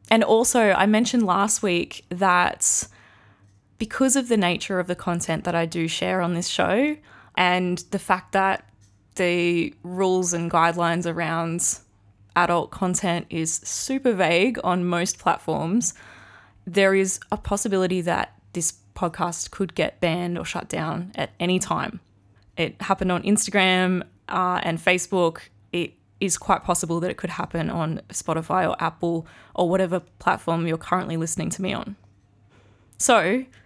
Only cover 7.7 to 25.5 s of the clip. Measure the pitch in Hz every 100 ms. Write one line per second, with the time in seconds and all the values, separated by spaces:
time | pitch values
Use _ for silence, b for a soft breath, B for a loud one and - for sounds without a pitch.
7.7 | 175 - 196 - 185 - 196 190 - -
8.7 | _ _ _ _ - 180 175 175 175 165
9.7 | - 175 180 190 185 180 170 170 170 165
10.7 | 175 170 170 170 165 165 165 165 170 -
11.7 | - - _ _ _ _ - 175 175 -
12.7 | - 185 180 196 170 - 165 160 - -
13.7 | - - 262 269 196 170 170 214 226 -
14.7 | 180 180 175 185 - - - - 151 160
15.7 | 208 233 B B B B B B B -
16.7 | 180 196 196 190 - - 214 - 202 226
17.7 | 190 185 185 170 170 - _ _ 175 165
18.7 | - _ - 175 - 175 165 - - 185
19.7 | - 165 - 175 165 175 175 165 - -
20.7 | - 160 160 180 - 151 - 175 185 -
21.7 | 160 - - - _ _ _ _ - 160
22.7 | - 208 196 190 180 - 208 - 202 185
23.7 | 185 185 185 - _ - - 180 180 -
24.7 | 165 170 180 - 190 170 165 -